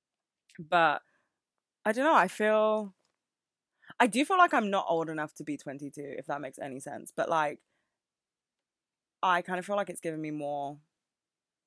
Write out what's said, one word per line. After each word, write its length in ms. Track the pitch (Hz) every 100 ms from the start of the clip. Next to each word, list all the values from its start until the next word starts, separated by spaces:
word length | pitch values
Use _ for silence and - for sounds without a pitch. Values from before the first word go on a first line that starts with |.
| _ _ _ _ _ -
But, 440 | 156 175 160 143 _ _ _ _ _ _ _ _ 214
I 60 |
don't 120 | 226
know, 100 | 294
I 140 | 262 185
feel, 640 | - 214 214 214 214 202 _ _ _ _ _ _ _ _ _ - -
I 80 | 233
do 160 | 226 302
feel 100 | 381
like 160 | 349
I'm 160 | 277 208
not 160 | 196 -
old 220 | 165 165
enough 240 | 156 151 -
to 80 |
be 120 | 151 143
twenty-two, 600 | 147 139 143 147 143 -
if 80 | -
that 160 | 143
makes 160 | 135 -
any 200 | 143 131
sense. 320 | 143 113 - -
But, 140 | -
like, 300 | 165 151 - _ _ _ _ _ _ _ _ _ _ _ _ _ _ _ -
I 200 | 185 175
kind 160 | 185 180
of 80 | 180
feel 100 | 202
like 140 | 190
it's 100 | 170
given 220 | 170 156
me 80 | 156
more, 480 | 151 143 143 139 147 _ _ _ _ _ _ _ _